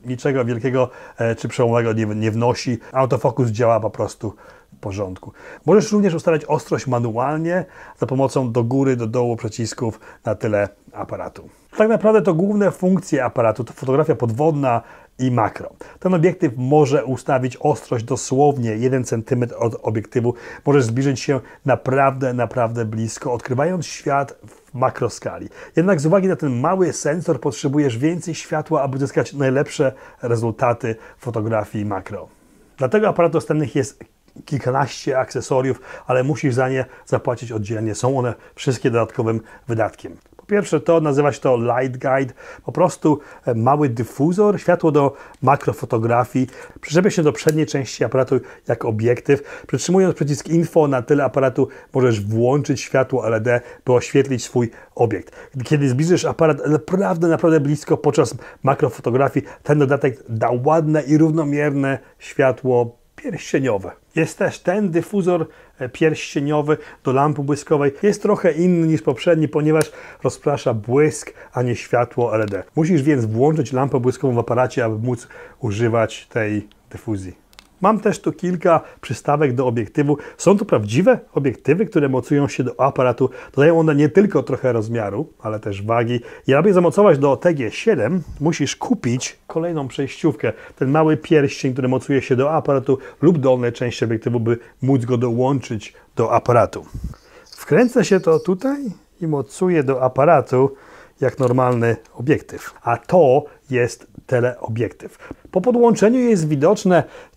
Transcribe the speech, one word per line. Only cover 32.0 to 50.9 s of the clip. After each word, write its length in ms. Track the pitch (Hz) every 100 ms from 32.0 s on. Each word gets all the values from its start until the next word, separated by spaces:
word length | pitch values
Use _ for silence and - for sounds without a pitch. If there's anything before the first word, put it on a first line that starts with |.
| - 101 - _ _ _ _ -
Dla 120 | 131
tego 200 | 214 208
aparatu 240 | 165 170
dostępnych 420 | 156 - 156 139
jest 300 | 147 123 - - _ _ -
kilkanaście 760 | - 135 127 131 135 - - 131
akcesoriów, 640 | 127 127 - 131 131 127 - - -
ale 180 | 127
musisz 300 | 131 120 143
za 140 | 120 131
nie 160 | 131 123 - -
zapłacić 460 | 123 - 120 117
oddzielnie. 420 | 110 101 110 110
Są 240 | 104 123 135
one 160 | 123 - -
wszystkie 360 | - - 120 127
dodatkowym 500 | 117 110 - 110 113 - - -
wydatkiem. 480 | 113 104 - - - _ _
Po 100 | -
pierwsze 340 | 208 185 156
to, 200 | 156 165
nazywa 320 | 156 139 147
się 80 | 123
to 160 | 143 120
Light 400 | 117 120 131 127
Guide. 380 | 139 135 131 - - -
Po 80 | -
prostu, 460 | 131 175 - 160 147 - - -
e, 80 |
mały 340 | 117 117 147 147
dyfuzor, 720 | 117 117 - 151 180 208 185
światło 320 | - 175 160
do 240 | 147 139 - - -
makrofotografii. 1040 | 131 139 - 113 123 117 113 120 120 131 127 - - -
Przyczepia 300 | - 156 196
się 120 | 190
do 100 | 147
przedniej 340 | - 165 151 147
części 380 | 143 123 -
aparatu 360 | 120 131 127 131 - - -
jak 160 | 120
obiektyw. 800 | 120 107 117 120 - 139 - - -
Przytrzymując 480 | 131 - 185 185
przycisk 340 | - 147 139 -
info 400 | 165 156 165
na 140 | 147